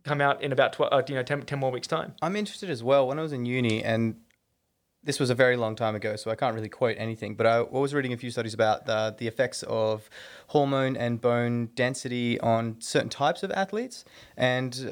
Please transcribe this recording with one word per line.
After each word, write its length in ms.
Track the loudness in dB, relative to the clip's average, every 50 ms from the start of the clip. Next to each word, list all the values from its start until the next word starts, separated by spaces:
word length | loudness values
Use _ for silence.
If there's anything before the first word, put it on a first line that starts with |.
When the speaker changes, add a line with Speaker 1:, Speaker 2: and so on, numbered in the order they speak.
| -4
Speaker 1:
come 160 | -2 0 2
out 220 | 4 4 2 2 0
in 100 | -2 4
about 220 | 4 4 4 4
tw-, 180 | 0 0 2 4
uh, 100 | 2 2 2
you 60 | -2
know, 80 | -4 -2
ten, 180 | -2 -4 -4 -4
ten 160 | -6 -4 -2
more 120 | -2 -2
weeks' 160 | -2 -4 -4
time. 260 | -4 -4 -4 -4 -6 -8 -4
Speaker 2:
I'm 160 | -4 -2 -2
interested 320 | -2 -4 -6 -8 -10 -6 -6
as 140 | -6 -4 2
well. 220 | 4 4 4 4
When 120 | 2 0 -4
I 40 | -4
was 100 | -4 -4
in 140 | -4 -2
uni, 360 | 0 0 2 2 2 2 2 0
and 340 | 0 2 2 2 0 0 -4 _ _ _ _ _ _ _ _ _ _ _ _ _ _ _ _ -6
this 180 | -4 -2 0
was 100 | 2 2
a 40 | 4
very 200 | 4 6 4 4
long 200 | 2 0 -2 -2
time 180 | -2 -2 -2 -2
ago, 220 | -2 -4 -4 -6
so 160 | -4 -4 -6 -4
I 20 |
can't 180 | -2 -2 -2 -2
really 160 | -4 -6 -8
quote 280 | -4 0 0 0 0 0
anything, 380 | -4 -6 -6 -6 -8 -8 -2
but 100 | 2 4
I 140 | 4 4 4
was 340 | 2 0 0 0 0 0 0
reading 180 | 0 -2 -2 -4
a 40 |
few 120 | -6 -6 -6 -4
studies 220 | -4 -4 -4 0
about 320 | 2 4 4 4 2 0
the, 280 | -2 0 0 0 0 -2
the 120 | -4 -6 -4
effects 340 | 0 0 -2 0 -2 -6 -6
of 480 | -4 -2 0 2 2 0 -2 -6 -14 -20 -20 -18 -18 -20 -20 -8 0
hormone 480 | 2 4 4 4 2 2 2 0 0
and 240 | -2 -2 -2 -2 0
bone 460 | 2 2 2 2 2 0 0 -2 -2 -4 -2
density 640 | 0 0 0 0 -2 -6 -6 -4 -2 0 0 0 0
on 400 | 2 2 2 2 2 -2 -6 -8
certain 280 | -8 -2 0 0 0 0
types 360 | -2 0 0 0 0 0 -4
of 80 | -4 -2
athletes. 520 | -2 -2 -2 -2 -6 -6 -6 -10 -16 -20 -20 -20 -20 -20 -16 -6
And 540 | -2 0 0 2 0 -2 -4 -6 -8 -8 -6